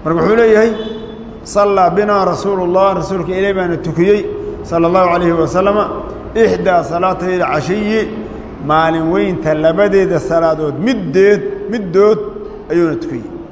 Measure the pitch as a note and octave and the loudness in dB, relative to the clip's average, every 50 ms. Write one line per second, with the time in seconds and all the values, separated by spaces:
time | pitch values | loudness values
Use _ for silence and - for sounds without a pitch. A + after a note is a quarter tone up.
0 | - D#3 E3 E3+ D#3+ F3+ G#3+ A3+ A#3 A3 A3 G#3+ A3 A#3 A3 - - - - - | -2 -2 0 2 2 4 4 4 6 6 6 4 4 2 0 -2 -8 -10 -10 -12
1 | - - - - - - - - - - - G#3 G3+ G3+ G3+ F#3+ F#3 F3 E3 F#3 | -12 -14 -14 -14 -14 -16 -16 -16 -14 -4 0 2 2 4 4 4 2 2 2 2
2 | G#3 G#3 G#3 G3 F#3+ F3+ E3+ - - G3 G3+ F#3+ F3+ F3 F3 F#3 F#3+ G3 F#3+ F3 | 0 2 2 2 2 0 0 -2 -2 -2 -2 -2 -2 0 2 2 2 2 2 0
3 | D#3+ - F#3+ F#3+ E3+ D3 F#3 F#3 F#3+ G3+ G3 F#3+ F#3 F3 F3 D#3+ - E3 D3 D#3+ | -4 -4 -4 -4 -4 -4 -2 -2 0 0 0 -2 -2 -2 -4 -4 -4 -6 0 0
4 | F3 G3 G#3 G#3 F#3+ - - - - - - - - - - E3+ E3 E3+ F3 F#3 | 2 2 2 2 0 -4 -8 -8 -8 -10 -10 -10 -10 -4 -2 0 2 2 4 4
5 | F#3 F3 E3+ F3 F3 E3+ E3+ E3 D#3+ C#3 B2 F3+ F#3+ G3+ G3+ G#3+ G3+ - - - | 2 2 2 2 2 2 2 2 0 0 0 0 0 2 2 0 0 -2 -4 -8
6 | - - - - - - - A3 A3+ G3+ F3+ - F3 F#3+ F#3 F3 D#3 B2 D#3+ E3+ | -10 -10 -12 -12 -12 -6 0 2 2 2 2 2 0 2 2 2 0 0 -4 0
7 | F3+ F#3 F#3 C#3+ F3 F#3 F#3 F3+ E3+ C3+ C3+ D3+ C#3+ - F3+ G#3+ G#3+ G#3 A3 A3 | 0 0 -2 -2 -2 -2 -2 0 0 0 -2 -2 -2 -2 -2 -2 0 0 0 0
8 | G#3+ - - - - - - - - - - - - C#3 D3+ D#3 D#3+ E3 D#3+ E3 | -2 -2 -6 -10 -10 -10 -12 -12 -14 -14 -14 -10 -4 0 2 2 2 2 0 0
9 | D#3+ D#3+ E3+ G3 - - F3+ D#3+ D#3+ D#3+ D#3 D#3 D#3 D#3+ E3 F3+ G3+ G#3 F#3+ G3 | 0 0 0 0 0 0 -2 -2 -2 -2 -2 2 2 2 4 4 2 4 4 4
10 | F#3+ E3+ - D3+ - - E3 E3 E3 E3 D#3+ D3+ D#3 D3 C#3 C3 E3 A#3+ C4+ A3 | 2 4 0 -2 0 0 0 2 2 2 0 0 -2 -4 -2 -2 0 0 0 -2
11 | F#3+ D#3+ C#3+ F#3 G3 G3+ G#3 G3+ - - - - - - G#3 A#3+ G#3 F3+ D#3+ F#3+ | -2 -2 2 4 6 6 4 4 0 -6 -8 -8 -8 -6 -6 -6 -6 0 2 4
12 | G3+ G#3+ G#3+ G#3 G#3+ - - - - - - - - - D3+ E3+ E3+ E3 D3+ - | 4 4 4 2 -2 -8 -10 -12 -14 -14 -14 -16 -8 -2 0 0 2 0 0 -4
13 | - - C3+ B2 G#2+ F#2+ - - - - | -6 -6 -8 -8 -10 -10 -12 -14 -14 -14